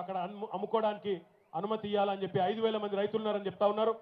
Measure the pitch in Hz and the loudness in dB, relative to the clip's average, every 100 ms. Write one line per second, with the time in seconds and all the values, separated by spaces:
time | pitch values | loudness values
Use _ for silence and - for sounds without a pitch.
0 | 180 190 180 208 208 185 208 226 214 208 | -4 -4 -4 -6 -8 -6 0 2 2 0
1 | 202 180 - _ _ 160 208 220 208 202 | -2 -4 -6 _ _ -6 -2 -2 0 2
2 | 202 196 190 190 185 220 220 214 208 196 | 2 0 -2 2 2 2 0 0 -2 -2
3 | 208 220 214 208 196 180 208 208 220 226 | 0 0 0 -2 -2 2 2 4 2 2